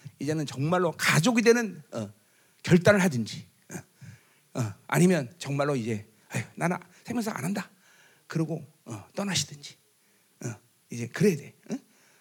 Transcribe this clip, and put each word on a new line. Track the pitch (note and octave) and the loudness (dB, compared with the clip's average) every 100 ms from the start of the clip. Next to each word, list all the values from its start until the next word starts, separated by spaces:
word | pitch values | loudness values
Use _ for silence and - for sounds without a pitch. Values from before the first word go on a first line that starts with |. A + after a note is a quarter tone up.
| - - | -20 -8
이제는 | C#3 D#3 C#3+ | -4 -4 -4
정말로 | A2 D3 F3+ F3 | -4 0 2 2
가족이 | - - D3 F#3 A#3 | 0 2 4 4 4
되는, | A3 A#3 G#3+ E3+ - | 6 4 2 -8 -12
어, | A#2 G#2 - _ _ _ _ | -10 -10 -12 _ _ _ _
결단을 | - E3+ F#3 G3+ | 4 6 6 4
하든지, | F3+ B2 G#2 - - _ _ | 4 0 -4 -8 -16 _ _
어, | - - _ - - _ _ _ - | -16 -16 _ -20 -20 _ _ _ -6
어, | G#2+ - - | -6 -6 -4
아니면 | C3+ F3+ E3+ A#2+ - | 4 4 4 0 -10
정말로 | C#3 C#3+ C#3+ C#3 | -6 -2 0 0
이제, | A2+ G#2+ - _ _ | -2 -4 -6 _ _
"아유, | B2+ - | -8 -8
나는 | - D#3+ F3+ - - | -4 -4 -4 -8 -20
생명사 | - A#3+ G#3+ | -8 -4 -4
안 | - | -4
한다." | D3+ G3+ - _ _ _ _ _ - | -4 -4 -6 _ _ _ _ _ -6
그러고, | D#3 D#3 D#3+ D3+ _ | -4 -2 -4 -10 _
어, | - G#2+ - | -14 -14 -12
떠나시든지. | - G3+ D#3 - C#3+ - - _ _ _ _ _ _ | -8 -4 -2 -4 -10 -20 -20 _ _ _ _ _ _
어, | A#2+ A2 _ _ _ | -12 -12 _ _ _
이제 | A#2+ A#2 | -10 -8
그래야 | - G3+ D3+ | 2 2 2
돼. | - - - | -4 -20 -10
응? | C4+ - _ _ _ | -10 -10 _ _ _